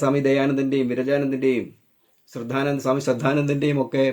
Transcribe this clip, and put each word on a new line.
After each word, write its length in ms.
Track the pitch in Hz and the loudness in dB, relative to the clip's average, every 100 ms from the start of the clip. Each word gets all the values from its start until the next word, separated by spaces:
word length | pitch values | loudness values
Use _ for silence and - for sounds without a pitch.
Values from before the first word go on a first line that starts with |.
സ്വാമി 200 | 139 143 135 | 2 2 2
ദയാനന്ദൻ്റെയും 600 | 139 139 135 135 139 123 | 2 2 0 0 0 0
വിരജാനന്ദൻ്റെയും 760 | 123 131 143 139 135 135 120 98 - _ _ _ _ _ | -2 0 0 0 0 0 0 -2 -12 _ _ _ _ _
ശ്രദ്ധാനന്ദ, 480 | 131 117 135 143 143 | -12 -6 -2 -2 -2
സ്വാമി 180 | 131 139 139 | 0 -2 0
ശ്രദ്ധാനന്ദൻ്റെയും 720 | 120 135 147 143 143 147 143 | 0 0 0 0 0 0 0
ഒക്കെ 200 | 127 139 135 | 0 0 0